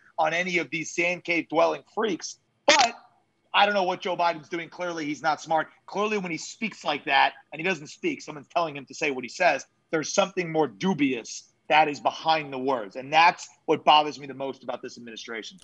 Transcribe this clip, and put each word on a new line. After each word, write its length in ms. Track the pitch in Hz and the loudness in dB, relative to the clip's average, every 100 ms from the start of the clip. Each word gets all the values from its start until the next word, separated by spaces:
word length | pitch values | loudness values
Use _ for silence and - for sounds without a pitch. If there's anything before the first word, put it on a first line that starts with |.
| _ - | _ -2
on 160 | 160 | 0
any 260 | 170 185 175 | 0 -2 -2
of 100 | 151 | -2
these 220 | 160 151 | -6 -6
sand 320 | - 170 180 | -2 -2 -2
cave 260 | - 170 - | -2 -2 0
dwelling 340 | 156 165 156 - | 2 2 0 -8
freaks. 460 | - 214 170 - - _ _ - | -4 -2 -4 -8 -16 _ _ 4
But 280 | 320 233 - _ _ _ _ _ | 6 4 0 _ _ _ _ _
I 120 | 190 202 | 2 4
don't 80 | |
know 100 | 208 | 4
what 180 | 180 185 | 0 -2
Joe 140 | 196 175 | -4 0
Biden's 340 | 170 165 143 | 0 0 -6
doing. 200 | 170 160 | -8 -8
Clearly, 360 | - 180 165 147 | -8 -6 -4 -6
he's 160 | 143 | -2
not 200 | 156 147 | -2 -2
smart. 260 | 151 160 156 _ - | 0 -2 -2 _ -10
Clearly, 300 | 190 214 208 | -4 -2 -2
when 140 | 185 | -4
he 60 | 160 | -8
speaks 460 | - - 220 - | -10 -8 -10 -6
like 220 | 170 147 156 | -4 -4 0
that, 280 | 139 139 - _ | 2 2 0 _
and 80 | 147 | -6
he 80 | 170 | -4
doesn't 200 | 170 143 | -4 -6
speak, 340 | - 180 139 | -6 -6 -6
someone's 260 | - 151 131 | -10 -16 -4
telling 300 | 175 165 143 | -2 -2 -4
him 80 | 131 | -14
to 80 | |
say 180 | 131 156 | -6 -4
what 120 | 131 | -4
he 60 | 120 | -8
says, 360 | - 175 139 - _ _ | 0 2 2 -4 _ _
there's 220 | 160 143 | -4 0
something 380 | - 190 185 170 | 0 0 -2 -2
more 160 | 156 147 | 0 0
dubious 760 | 98 185 160 143 123 107 - - _ _ | 0 -2 2 0 0 -8 -16 -18 _ _
that 180 | 156 156 | 4 4
is 120 | 147 | 2
behind 520 | 143 - 165 160 143 | -2 -2 0 0 0
the 60 | 135 | -4
words. 380 | 131 127 101 127 | 0 -2 -2 -12
And 160 | 135 | 0
that's 360 | 156 170 180 - _ - | 6 6 4 -10 _ -2
what 180 | 151 | 2
bothers 360 | 165 151 151 131 | 6 6 6 -4
me 80 | 139 | -12
the 60 | |
most 300 | 131 135 127 | -8 -8 -8
about 180 | 123 123 | -8 -10
this 160 | 127 - | -10 -14
administration. 640 | 117 110 - 113 98 95 | -16 -16 -10 -10 -10 -18